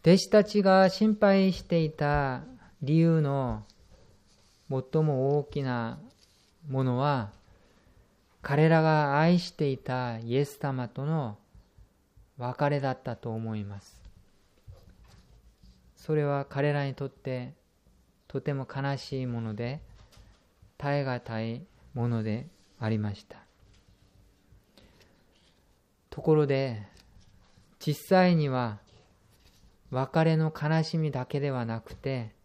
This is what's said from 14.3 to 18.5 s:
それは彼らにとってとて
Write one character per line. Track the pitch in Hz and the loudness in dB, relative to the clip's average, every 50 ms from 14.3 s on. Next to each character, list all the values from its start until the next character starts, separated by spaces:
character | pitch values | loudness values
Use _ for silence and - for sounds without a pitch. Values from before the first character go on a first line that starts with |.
| _ _ _ _ _ _ _ - - - - - - _ - - - - _ _ - - _ - _ _ - - _ _ _ _ _ | _ _ _ _ _ _ _ -20 -20 -20 -20 -20 -20 _ -20 -20 -20 -20 _ _ -20 -20 _ -20 _ _ -20 -20 _ _ _ _ _
そ | _ - - 156 | _ -6 -4 -2
れ | 151 147 | -2 0
は | 143 143 139 139 | -2 -2 -4 -6
彼 | - - 143 143 147 | -6 -4 -2 -2 0
ら | 147 143 143 | 0 -2 -4
に | 139 135 | -4 -6
と | - 139 | -8 -10
っ | 135 | -10
て | _ _ _ 135 127 127 123 127 151 _ _ _ _ _ _ _ _ _ _ _ _ _ _ | _ _ _ -8 -8 -8 -10 -12 -16 _ _ _ _ _ _ _ _ _ _ _ _ _ _
と | - - 135 | -10 -10 -6
て | - 151 | -4 -4